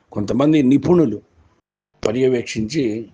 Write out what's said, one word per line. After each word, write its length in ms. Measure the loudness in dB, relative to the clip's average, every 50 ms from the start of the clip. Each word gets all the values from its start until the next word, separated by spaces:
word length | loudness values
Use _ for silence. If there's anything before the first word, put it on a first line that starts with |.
| _ _
కొంతమంది 520 | -10 -8 -6 -4 -2 0 2 2 2 2 4
నిపుణులు 580 | 4 2 2 4 2 4 4 4 2 -2 -6 -12 _ _ _ _ _ _ _ _ _ _ _ _ _ _ _ -4
పర్యవేక్షించి 960 | -4 0 0 0 0 0 -2 -4 -6 -6 -6 -6 -4 -4 -4 -4 -4 -4 -6 -10 -12